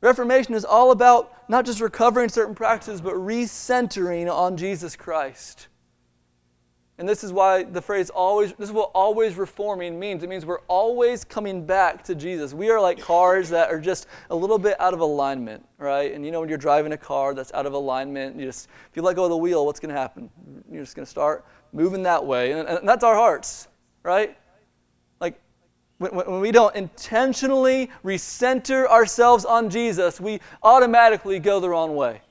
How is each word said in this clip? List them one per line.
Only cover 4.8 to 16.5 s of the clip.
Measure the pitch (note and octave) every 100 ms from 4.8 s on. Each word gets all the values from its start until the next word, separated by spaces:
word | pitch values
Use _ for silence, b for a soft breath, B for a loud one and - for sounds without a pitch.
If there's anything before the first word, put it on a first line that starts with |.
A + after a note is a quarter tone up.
| E3 -
Christ. | - D#3+ C#3 B2+ - - - _ _ _ _ _ _ _ _ _ _ _ _ _
And | F3+
this | G#3
is | G#3
why | F#3 F#3+ F#3+
the | F#3 F3+
phrase | - G3+ F3+
always, | - F#3 G#3 G#3
this | - G#3
is |
what | G#3+ G#3
always | F#3+ F#3+ G#3+ A3 F3+
reforming | F#3+ - G#3 G3 F3 E3+
means. | G3+ F#3
It | F3
means | F#3+
we're | D#3 F3 _
always | F3+ A3 A#3+ A#3+ A#3+
coming | - - G#3 F#3
back | D#3 F#3+ F3+ -
to | -
Jesus. | E3+ D#3 F3+ C#3+
We | C#3+ G#3
are | A3+
like | F#3+ E3
cars | - E3+ F3+ F#3+ F3
that | E3+ E3
are | D#3+
just | D#3 F3+ - B B
a | E3+
little | F#3+ G#3+
bit | G3 G3
out | F#3
of | F#3
alignment, | D#3+ D3 C#3 C#3 A#2 G#2+ _ _
right? | C#3+ C#3 C#3+
And | C#3+ D3
you |
know | E3
when | D#3+